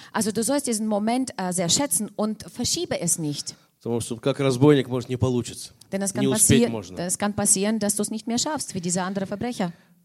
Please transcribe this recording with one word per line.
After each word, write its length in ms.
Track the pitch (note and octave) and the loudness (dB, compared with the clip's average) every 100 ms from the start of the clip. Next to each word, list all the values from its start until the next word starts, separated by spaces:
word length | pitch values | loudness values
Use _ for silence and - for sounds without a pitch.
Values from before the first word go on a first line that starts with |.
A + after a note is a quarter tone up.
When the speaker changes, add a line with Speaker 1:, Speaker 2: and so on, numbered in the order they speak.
| - | -8
Speaker 1:
Also 180 | G3+ G#3+ | -2 -2
du 120 | G#3 | 0
sollst 240 | A#3 C#4+ C#4 | 0 0 0
diesen 180 | G#3+ A3 | -2 0
Moment, 440 | G#3 G#3+ B3 C4 - | 0 2 0 -2 -4
äh, 140 | F#3 | -2
sehr 180 | F3+ E3+ | 0 2
schätzen 420 | G#3 C#4 - G#3 - | 2 0 -2 -2 -2
und 280 | G#3+ G#3+ | -2 -4
verschiebe 560 | - - A#3+ E4 F4 A#3 | -10 -6 -2 -2 -2 -2
es 180 | E3+ - | 0 0
nicht. 380 | D3+ D3 - - _ _ | -2 -4 -10 -16 _ _
Speaker 2:
Потому 200 | A#2 A#2 | -4 -4
что 160 | - A#2 | -4 -2
как 220 | C#3 C3 | -2 2
разбойник, 460 | C3+ B2 D3 C#3+ A#2+ | 0 6 8 8 4
может, 180 | B2+ A#2+ | -4 -4
не 60 | B2 | 0
получится. 560 | C3 B2 A#2 F#2 - - - | 2 2 -2 -10 -16 -18 -8
Speaker 1:
Denn 120 | G3 | -4
es 120 | G3 | -2
kann 60 | G#3 | 0
Speaker 2:
Не 60 | G3+ | 0
успеть 380 | G#3+ - - A#3 | 4 6 6 4
Speaker 1:
passi-, 40 | |
Speaker 2:
можно. 280 | - F2+ F#2 | 0 -8 -8
Speaker 1:
es 180 | F3 - | -4 0
kann 160 | G#3 | -2
passieren, 460 | G#3 G3+ G3 G3+ A3 | 0 2 2 2 0
dass 160 | G3+ - | 0 0
du 60 | |
es 80 | G#3 | -2
nicht 160 | A3 - | -4 -4
mehr 100 | A#3 | -2
schaffst, 380 | D4 D4+ - F#3+ | -2 -4 -6 -6
wie 60 | |
dieser 240 | F3+ F3+ F#3 | -2 -2 -2
andere 200 | G3 F#3+ | -4 -4
Verbrecher. 460 | G#3 A#3 B3 F3+ E3+ _ _ | -4 -6 -4 -6 -6 _ _